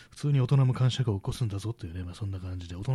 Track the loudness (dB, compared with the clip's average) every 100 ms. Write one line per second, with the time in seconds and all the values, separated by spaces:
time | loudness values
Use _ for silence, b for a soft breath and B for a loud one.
0 | B -4 2 4 6 6 6 4 2 2
1 | 0 0 -2 -4 -2 -2 -6 -8 -10 -8
2 | -8 -6 -6 -6 -6 -8 -8 -6 -2